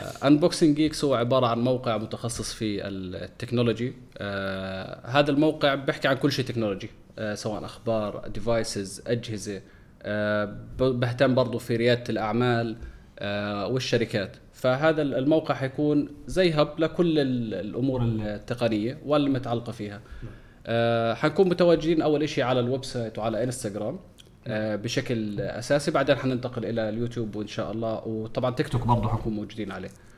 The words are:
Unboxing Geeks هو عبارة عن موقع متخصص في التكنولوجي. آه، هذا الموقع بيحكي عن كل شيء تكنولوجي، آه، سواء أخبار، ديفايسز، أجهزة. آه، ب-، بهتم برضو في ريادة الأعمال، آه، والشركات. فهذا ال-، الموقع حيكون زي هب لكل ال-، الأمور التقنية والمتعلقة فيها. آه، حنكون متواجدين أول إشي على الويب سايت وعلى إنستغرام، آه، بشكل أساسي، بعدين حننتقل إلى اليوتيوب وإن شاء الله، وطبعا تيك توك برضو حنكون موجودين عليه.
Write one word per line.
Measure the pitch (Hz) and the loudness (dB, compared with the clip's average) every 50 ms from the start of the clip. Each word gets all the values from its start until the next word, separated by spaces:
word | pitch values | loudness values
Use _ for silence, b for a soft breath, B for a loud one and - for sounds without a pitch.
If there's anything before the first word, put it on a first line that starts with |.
| 92 - - - - | -8 -10 -6 0 4
Unboxing | 139 151 147 165 170 - - 175 156 147 156 | 6 6 6 6 4 2 4 4 4 6 4
Geeks | 160 151 156 - 151 | 2 0 0 0 0
هو | 143 131 | 2 2
عبارة | 117 120 120 131 131 127 | 2 2 2 4 4 4
عن | 117 117 117 | 4 2 2
موقع | 117 127 131 123 123 123 110 | 2 2 2 0 0 0 -2
متخصص | 107 110 - - - - 120 - - 110 - - | -2 -2 -6 -8 -6 -6 -6 -6 -6 -6 -6 -6
في | - 113 107 104 98 - 98 | -4 -4 -4 -2 -4 -4 -6
التكنولوجي. | 98 95 95 92 92 95 95 104 - - - 120 120 120 120 120 107 113 120 131 127 - - - - - | -6 -6 -8 -8 -8 -8 -10 -12 -12 -12 -8 -2 0 2 2 2 2 0 -2 -6 -6 -8 -16 -18 -12 -10
آه، | - 101 98 98 98 98 95 95 95 95 95 95 92 92 - - - | -8 -6 -4 -4 -4 -4 -4 -6 -6 -6 -6 -8 -8 -10 -12 -12 -6
هذا | - 123 143 147 147 | 0 4 4 4 4
الموقع | 139 139 156 156 151 151 147 143 135 | 4 4 4 4 4 4 2 2 2
بيحكي | 139 131 147 143 - - 139 | 2 0 -2 -2 0 2 0
عن | 139 | 2
كل | 127 - 143 - | 2 2 0 2
شيء | - 123 | 2 -2
تكنولوجي، | - 117 120 110 104 98 95 110 107 - - - - - - | -2 0 -2 0 0 -2 -4 -6 -12 -14 -16 -20 -18 -12 -8
آه، | 107 107 104 | -6 -6 -4
سواء | - - 113 107 92 73 | -4 -4 -4 -4 -4 -6
أخبار، | 92 - - - 117 113 110 104 101 - - - - - | -10 -12 -8 -2 -2 0 0 0 -2 -4 -6 -8 -8 -6
ديفايسز، | - 101 117 117 113 110 - - 104 98 95 - - - | -4 0 0 2 2 0 -2 -2 -6 -6 -6 -8 -8 -4
أجهزة. | - 120 113 101 - 107 101 101 107 101 95 - b b b b b b b - | -2 -2 -2 -2 -4 -8 -8 -6 -6 -8 -8 -10 b b b b b b b -8
آه، | 104 104 107 104 104 104 104 104 104 - - - - - - | -4 -4 -2 0 0 0 0 0 -2 -4 -8 -12 -10 -2 0
ب-، | 127 131 131 120 | 2 2 2 2
بهتم | 123 117 120 - 139 131 123 | 0 0 2 2 4 4 4
برضو | 131 127 113 117 117 | 4 2 2 0 -6
في | - - 120 | -4 -2 0
ريادة | 113 117 120 120 117 120 - | 2 4 4 4 2 2 -2
الأعمال، | 113 101 107 107 107 117 120 123 120 117 117 113 110 - B B B B B B B - | -2 -2 0 0 2 2 2 4 2 2 0 -2 -4 -8 B B B B B B B -8
آه، | - 101 101 101 104 104 104 101 101 | -6 -4 -4 -2 -2 -2 -2 -2 -2
والشركات. | 101 123 131 123 - 127 113 113 - - 107 95 95 - - - - - | -2 -2 -2 0 2 2 2 2 2 0 -2 -2 -4 -6 -14 -20 -20 -10
فهذا | - - 127 127 131 151 160 160 156 151 | -2 2 2 2 4 4 4 4 4 2
ال-، | 139 123 | 0 0
الموقع | - 131 143 156 160 156 - 139 | 0 2 4 4 4 4 2 -2
حيكون | 131 135 131 - - 151 147 147 147 - - - - - | -2 -2 -4 -2 0 2 4 4 4 2 0 -4 -12 -10
زي | - 127 180 190 175 156 | -4 2 4 4 4 6
هب | 147 147 151 - - | 4 2 2 2 0
لكل | 165 156 - - 175 170 156 151 | 0 0 2 2 4 4 4 4
ال-، | 139 131 127 123 117 110 98 | 4 2 2 0 -2 -2 -4
الأمور | 92 104 104 87 117 127 135 127 123 120 | -4 -6 -6 -4 -2 0 0 2 2 2
التقنية | 117 113 110 107 107 104 104 - - - - 123 113 110 104 104 120 139 151 - | 0 0 0 -2 -4 -6 -6 -6 -6 -4 0 0 2 2 2 0 -2 -4 -4 -2
والمتعلقة | 131 147 147 143 139 139 127 - 120 117 113 113 113 110 | 0 2 2 4 4 2 0 0 -2 -2 -4 -4 -6 -8
فيها. | - 101 104 104 101 - B B B B 117 B B B B B B B | -8 -8 -10 -10 -12 -14 B B B B -14 B B B B B B B
آه، | - 117 117 117 117 117 117 117 113 110 | -2 0 2 2 2 2 2 2 0 0
حنكون | - - 156 151 - 196 180 | 0 0 2 4 4 4 4
متواجدين | 175 175 180 175 165 156 151 160 170 156 143 | 6 4 6 6 6 6 4 2 2 2 4
أول | 151 151 143 156 | 2 2 2 2
إشي | 147 - 147 131 | 0 0 0 0
على | 120 131 127 | 2 2 2
الويب | 117 120 135 131 123 | 2 0 0 -2 -4
سايت | - - 127 117 110 113 110 | -6 -6 -6 -6 -6 -6 -4
وعلى | 104 117 110 104 123 | -2 -2 0 0 -2
إنستغرام، | 131 127 - - 107 98 104 104 113 160 190 - - - - - - - - - | -2 -2 -4 -6 -6 -4 -4 -4 -4 -6 -8 -10 -16 -20 -20 -20 -20 -20 -16 -8
آه، | 117 110 107 107 107 104 | -6 -4 -2 -2 -2 -2
بشكل | 101 101 117 - 139 127 - 123 113 107 104 101 101 | -2 -4 -2 -2 -2 -2 0 -2 -2 -2 -4 -4 -4
أساسي، | 98 92 - - 120 - 143 147 147 175 | -4 -4 -6 -6 -2 0 0 0 2 2
بعدين | 156 143 135 143 139 | 0 2 4 2 2
حننتقل | 123 - 131 131 120 123 - - 123 107 | 2 2 -2 -2 -2 -4 -6 -6 -6 -4
إلى | 92 117 113 110 110 | -4 -2 -2 -2 -2
اليوتيوب | 107 113 120 117 120 123 113 104 101 | -2 -2 -4 -4 -4 -4 -6 -4 -4
وإن | 107 107 | -6 -8
شاء | 107 - 117 104 - 104 | -6 -6 -6 -6 -4 -4
الله، | 113 113 113 110 - - | -4 -2 -2 -4 -4 -4
وطبعا | 113 110 110 110 107 - 131 123 127 | -4 -4 -4 -6 -6 -4 -2 -2 0
تيك | 123 - - - | 0 0 -2 -2
توك | - 117 117 | -2 -2 2
برضو | 113 113 110 104 110 | 2 2 2 2 0
حنكون | 110 107 - 113 107 | -2 -2 -2 -2 -4
موجودين | 104 104 101 - 113 104 95 95 | -4 -4 -6 -8 -8 -8 -8 -8
عليه. | 92 92 95 - b b b b | -10 -10 -12 -14 b b b b